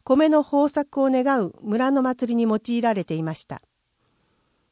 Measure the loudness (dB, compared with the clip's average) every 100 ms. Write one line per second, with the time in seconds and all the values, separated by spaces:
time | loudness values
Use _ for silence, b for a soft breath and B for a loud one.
0 | 0 2 4 4 2 2 0 0 -4 -2
1 | 0 2 0 0 -2 -6 -4 -2 0 0
2 | 0 -2 -2 0 0 -2 -2 -2 0 -2
3 | -4 -6 -6 -8 -14 -18 _ _ _ _
4 | _ _ _ _ _ _ _